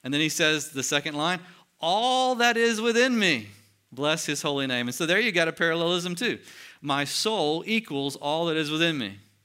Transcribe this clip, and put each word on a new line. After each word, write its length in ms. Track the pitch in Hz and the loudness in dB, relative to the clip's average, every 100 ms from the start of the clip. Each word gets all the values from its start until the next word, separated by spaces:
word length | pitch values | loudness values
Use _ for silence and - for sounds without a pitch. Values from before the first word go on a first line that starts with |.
And 100 | 131 | -2
then 60 | 143 | 0
he 80 | 156 | 0
says 420 | 147 156 156 143 | 2 2 2 -2
the 140 | 135 | -6
second 320 | 127 147 151 147 | -2 -2 -2 -2
line, 240 | 160 180 175 - _ _ | -2 -2 -8 -20 _ _
"All 560 | 160 196 247 254 254 240 | 0 0 2 2 2 4
that 200 | 240 233 | 2 4
is 240 | 233 220 | 2 2
within 380 | 233 226 262 240 | 2 4 4 4
me, 300 | 190 131 104 - _ _ _ | 2 2 -2 -20 _ _ _
bless 360 | 123 147 156 - | -2 0 0 -2
his 160 | 143 | -2
holy 260 | 156 143 135 | -2 -2 -2
name." 180 | 123 120 | -2 -2
And 80 | |
so 100 | 123 | -4
there 140 | 160 190 | 0 2
you 140 | 226 | 2
got 160 | 175 165 | 2 0
a 40 | |
parallelism 640 | 160 165 165 170 180 180 | 0 0 2 0 0 -2
too. 240 | 175 240 117 - - - - | -4 -4 -4 -10 -20 -20 -12
My 220 | 143 143 | -4 -2
soul 640 | 139 - 220 220 151 160 - | -2 -2 -2 0 0 0 0
equals 480 | 220 220 139 139 | -2 -2 -4 -4
all 320 | 135 143 156 170 | -4 -2 0 0
that 100 | 156 | 0
is 140 | 147 | -2
within 280 | 156 170 156 | 0 0 0
me. 200 | 104 101 _ _ | -6 -10 _ _